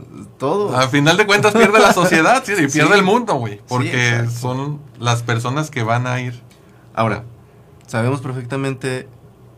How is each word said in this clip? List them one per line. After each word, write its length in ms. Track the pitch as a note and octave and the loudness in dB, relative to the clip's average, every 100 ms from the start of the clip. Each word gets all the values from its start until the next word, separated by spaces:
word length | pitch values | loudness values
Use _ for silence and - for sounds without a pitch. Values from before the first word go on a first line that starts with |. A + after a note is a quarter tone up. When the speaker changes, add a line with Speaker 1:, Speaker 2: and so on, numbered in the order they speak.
| A#2+ - G2+ - | -20 -20 -20 -8
Speaker 1:
todos. 360 | C3+ G3 G3+ | -4 -2 -2
Speaker 2:
a 140 | B2+ C3 | 0 2
final 280 | C#3+ D3 F3+ | 2 4 4
de 80 | G#3 | 4
cuentas 260 | G3+ G#3 | 4 4
pierde 260 | A3 G#3 G#3+ | 4 4 6
la 140 | C#4+ | 6
sociedad, 500 | F#3 F3 E3 E3+ B3+ | 4 2 4 4 2
sí, 80 | G3 | 0
y 20 | G3+ | 0
Speaker 1:
<laughs> 120 | D3+ | 0
Sí. 80 | D3 | 2
Speaker 2:
pierde 180 | D#3 G3+ | 4 4
el 80 | |
mundo, 300 | F#3 A#3 A3 | 4 2 0
güey, 220 | D3 A2 G2+ | -4 -4 -10
Speaker 1:
Sí, 40 | - | -6
Speaker 2:
porque 400 | B2+ C#3+ B2+ A#2+ | -4 -2 0 0
Speaker 1:
exacto. 220 | A#2 A#2 | 0 -2
Speaker 2:
son 480 | A#2 B2+ B2+ C#3+ D3 - - | -4 -6 -6 -6 -10 -14 -6
las 240 | A#2+ A#2 | -4 -2
personas 480 | B2 A2+ A#2+ C#3+ D3+ | -2 -4 -4 -6 -6
que 120 | B2 | -6
van 220 | A2 A#2+ B2+ | -2 -2 -2
a 120 | B2 | -6
ir. 200 | B2 A#2+ - - - - - | -8 -12 -20 -20 -20 -20 -10
Speaker 1:
Ahora, 280 | - A2+ G2+ - - - - - - - | -4 -2 -4 -10 -20 -20 -20 -20 -20 -8
sabemos 340 | A#2 A#2+ C#3 | -4 -2 -4
perfectamente 840 | C3 B2+ B2 C3+ C3+ C3 C3+ B2+ - - - _ - | -6 -10 -8 -6 -6 -6 -8 -8 -12 -20 -20 _ -20